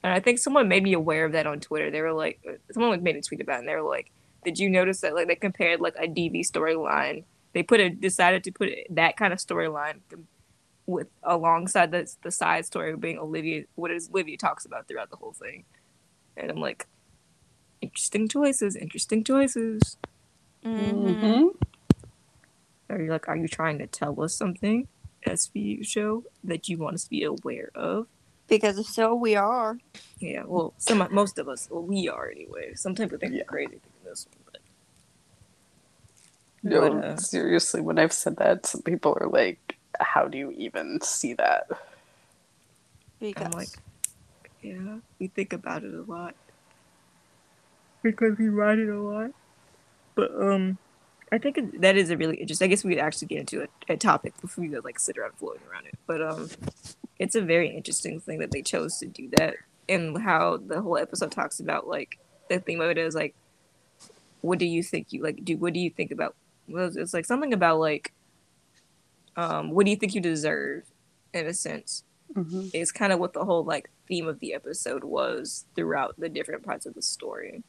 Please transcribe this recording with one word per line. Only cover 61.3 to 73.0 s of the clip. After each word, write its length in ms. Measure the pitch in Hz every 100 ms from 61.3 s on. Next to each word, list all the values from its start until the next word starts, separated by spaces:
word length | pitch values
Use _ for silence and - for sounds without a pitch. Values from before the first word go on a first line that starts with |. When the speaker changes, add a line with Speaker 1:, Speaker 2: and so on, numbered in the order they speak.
Speaker 1:
talks 280 | - 151 -
about, 280 | 156 156 -
like, 320 | - 131 - _ _ _
the 100 | 180
theme 220 | 185 170
of 80 | 165
it 80 | 165
is, 180 | 165 156
like, 200 | 156 - _ _ _ _ _ _ - _ _ _
what 180 | 165 180
do 60 | 175
you 160 | 170
think 240 | 180 - -
you, 120 | -
like, 200 | 151 151 180
do, 120 | 160
what 160 | 170
do 60 | 175
you 100 | 175
think 200 | - 156
about, 240 | - 160 - _ _ -
well, 240 | 165 180 160
it's, 180 | 170
like, 120 | 175 165
something 280 | 247 294
about, 260 | 220 170 160
like, 340 | 160 147 - _ _ _ _ _ _ _ _ _ _ _ _ -
um, 340 | 170 156 156
what 140 | 160 202
do 60 |
you 60 | 208
think 180 | 208 202
you 60 |
deserve, 640 | 170 160 151 156 139 143 - _ _ _ _
in 140 | 175 160
a 60 |
sense, 500 | 180 160 160 - - - _ _ 247
Speaker 3:
Mm-hmm. 340 | 165 180 190
Speaker 1:
is 180 | 165 170
kinda 260 | -